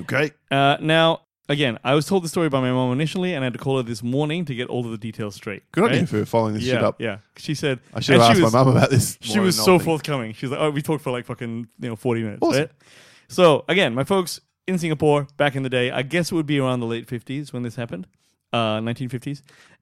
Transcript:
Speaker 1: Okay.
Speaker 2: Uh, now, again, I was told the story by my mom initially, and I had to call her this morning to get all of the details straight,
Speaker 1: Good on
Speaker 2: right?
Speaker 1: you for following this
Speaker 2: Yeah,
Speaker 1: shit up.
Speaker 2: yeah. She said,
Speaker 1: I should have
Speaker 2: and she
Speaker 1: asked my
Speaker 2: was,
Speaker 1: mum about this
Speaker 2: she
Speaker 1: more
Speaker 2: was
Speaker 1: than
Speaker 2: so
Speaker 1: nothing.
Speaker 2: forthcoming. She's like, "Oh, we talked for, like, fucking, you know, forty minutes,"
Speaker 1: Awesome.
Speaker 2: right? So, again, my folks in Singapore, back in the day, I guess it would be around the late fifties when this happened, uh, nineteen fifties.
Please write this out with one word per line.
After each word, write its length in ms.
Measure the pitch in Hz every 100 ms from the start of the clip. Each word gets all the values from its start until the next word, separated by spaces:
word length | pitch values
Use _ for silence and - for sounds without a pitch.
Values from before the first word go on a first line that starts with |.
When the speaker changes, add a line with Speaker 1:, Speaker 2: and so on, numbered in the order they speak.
Speaker 1:
Okay. 300 | 92 131 151 - _
Speaker 2:
Uh, 260 | 139 139 143
now, 400 | 156 160 165 165 _ _ -
again, 300 | 143 139 110
I 100 | 123
was 120 | 147 147
told 180 | 196
the 40 | 165
story 200 | 185 160
by 120 | 135
my 120 | 127
mom 180 | 127 127
initially, 420 | 123 156 190 180
and 100 | 160
I 20 | 127
had 60 |
to 60 | 117
call 180 | 139 135
her 60 |
this 200 | 117 110
morning 420 | 120 135 151 170 147
to 80 |
get 140 | 120 127
all 160 | 120
of 60 | 117
the 80 | 113
details 360 | 113 107 107
straight, 280 | - 110 95 _
Speaker 1:
Good 120 | 160
on 60 | 233
Speaker 2:
right? 100 | 131
Speaker 1:
you 60 | 156
for 180 | 107
following 300 | - 117 110
this 100 | 107
Speaker 2:
Yeah, 100 | 123
Speaker 1:
shit 80 | 123
up. 160 | 104 -
Speaker 2:
yeah. 180 | 113 98 _ -
She 180 | -
said, 260 | 143 151 127 _
Speaker 1:
I 80 | -
should 140 | - 127
have 40 | 117
Speaker 2:
and 60 | 113
she 60 |
Speaker 1:
asked 100 | 113
my 40 | 120
Speaker 2:
was, 60 | 135
Speaker 1:
mum 100 | 120
about 140 | 135
this 280 | 131 - -
Speaker 2:
she 160 | - 214
Speaker 1:
more 80 |
Speaker 2:
was 120 | 190 -
Speaker 1:
than 80 |
Speaker 2:
so 80 | 190
Speaker 1:
nothing. 120 | 180
Speaker 2:
forthcoming. 480 | 165 156 156 139 110
She's 180 | 110 135
like, 100 | 143
"Oh, 100 | 156
we 120 | 147
talked 200 | 147 151
for, 60 | -
like, 140 | 123 120
fucking, 420 | 117 117 113 120 -
you 80 | 127
know, 80 | 113
forty 260 | 127 113
minutes," 200 | 110 101
Speaker 1:
Awesome. 180 | 330 135
Speaker 2:
right? 80 | 156 _ _ - - _ _
So, 360 | - 175 143 -
again, 260 | 180 151
my 100 | 117
folks 360 | 135 196 175 - _ _ -
in 120 | 180
Singapore, 480 | 165 151 151 147 139 -
back 180 | 147
in 80 | 135
the 60 | 131
day, 200 | 127 123
I 120 | 127
guess 300 | 135 175 165
it 20 |
would 120 | 165 147
be 120 | 147
around 220 | 131 123
the 60 | 113
late 200 | 117 117
fifties 460 | 120 - 135 143
when 100 | 127
this 140 | 120 120
happened, 300 | 117 175 180 _ _ _ _
uh, 280 | 117 110 107
nineteen 280 | 113 117 127
fifties. 320 | 123 - 143 _ _ _ _